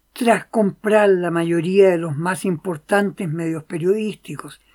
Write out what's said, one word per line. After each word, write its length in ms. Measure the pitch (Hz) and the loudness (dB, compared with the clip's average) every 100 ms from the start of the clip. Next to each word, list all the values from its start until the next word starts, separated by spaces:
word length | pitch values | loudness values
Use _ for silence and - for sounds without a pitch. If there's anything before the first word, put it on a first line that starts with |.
| _ | _
tras 320 | - 233 202 - | -2 0 0 0
comprar 640 | 226 202 - 214 214 202 | -2 -2 -2 0 4 4
la 220 | 185 175 | 2 0
mayoría 580 | 170 165 170 165 196 196 | -2 0 -2 0 4 4
de 80 | 170 | 4
los 180 | 165 143 | -2 -4
más 300 | 175 185 196 | -4 -2 -2
importantes 840 | 160 190 156 - 202 202 147 180 | -4 -6 -8 -2 0 0 -4 -6
medios 360 | 165 165 160 | -4 -4 -6
periodísticos 1000 | - 170 175 214 214 - - 147 143 - _ | -8 -4 0 0 -2 -8 -14 -14 -16 -20 _